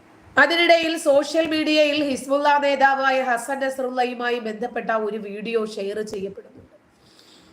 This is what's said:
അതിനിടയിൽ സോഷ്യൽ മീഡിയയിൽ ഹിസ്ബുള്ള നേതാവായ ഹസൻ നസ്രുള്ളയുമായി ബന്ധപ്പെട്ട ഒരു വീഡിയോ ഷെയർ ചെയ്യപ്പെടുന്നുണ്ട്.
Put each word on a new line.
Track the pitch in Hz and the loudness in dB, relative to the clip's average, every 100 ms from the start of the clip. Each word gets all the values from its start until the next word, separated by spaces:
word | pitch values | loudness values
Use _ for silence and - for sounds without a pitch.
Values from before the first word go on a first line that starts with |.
| _ - - - | _ -20 -2 2
അതിനിടയിൽ | 285 339 339 330 320 330 | 4 4 4 4 2 0
സോഷ്യൽ | 311 277 285 330 330 | 2 2 2 0 0
മീഡിയയിൽ | 311 302 302 302 294 | 0 2 2 2 0
ഹിസ്ബുള്ള | 285 247 269 285 294 285 | -2 -4 -2 0 2 2
നേതാവായ | 285 277 269 269 269 262 | 2 4 4 4 2 0
ഹസൻ | 247 233 233 269 | 0 -2 -4 -4
നസ്രുള്ളയുമായി | 269 262 254 254 247 247 240 240 | -4 -4 -4 -2 -2 -4 -4 -4
ബന്ധപ്പെട്ട | 220 214 240 240 226 | -4 -6 -8 -6 -4
ഒരു | 220 214 214 | -2 -2 -6
വീഡിയോ | 202 202 214 226 220 | -8 -10 -4 -2 -2
ഷെയർ | 214 196 208 | -6 -6 -6
ചെയ്യപ്പെടുന്നുണ്ട്. | 214 208 190 208 - - - _ _ _ _ _ _ _ _ | -8 -8 -10 -12 -20 -20 -20 _ _ _ _ _ _ _ _